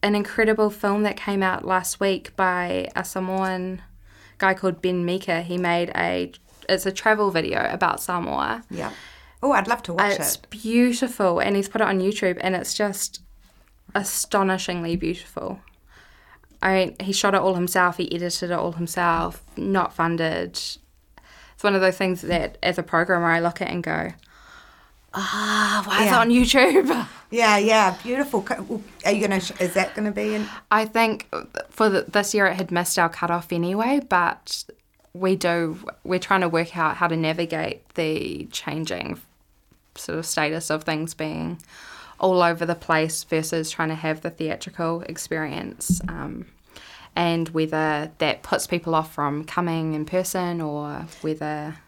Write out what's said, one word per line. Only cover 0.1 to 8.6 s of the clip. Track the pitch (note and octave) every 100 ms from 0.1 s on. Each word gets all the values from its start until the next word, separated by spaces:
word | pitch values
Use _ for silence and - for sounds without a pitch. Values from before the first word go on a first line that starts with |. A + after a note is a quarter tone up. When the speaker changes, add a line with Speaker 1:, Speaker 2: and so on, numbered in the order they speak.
| G#3
Speaker 1:
incredible | G3+ - A3 A3 G#3+
film | G#3 G3+ G#3
that | G#3 G3
came | - G3
out | F#3+ F#3 -
last | F#3 F3+ -
week | G3 F#3+ - -
by | F#3 F3+ F3 F#3 - -
a |
Samoan | F3+ F#3+ F#3 F#3+ F#3+ F#3 F#3 F#3 - - - - - _
guy | F#3+
called | F#3+ F#3 E3+
Ben | F#3 F3+
Mika. | F3 F#3 F#3+ E3
He | E3+ F3+
made | F3 E3+ E3+ -
a, | E3+ - F3 - _ - -
it's | F#3+ F#3+
a |
travel | F#3+ A3+ G#3+ G#3
video | E3 - - -
about | - F3+ -
Samoa. | - F3+ E3+ C#2 C#2 A3+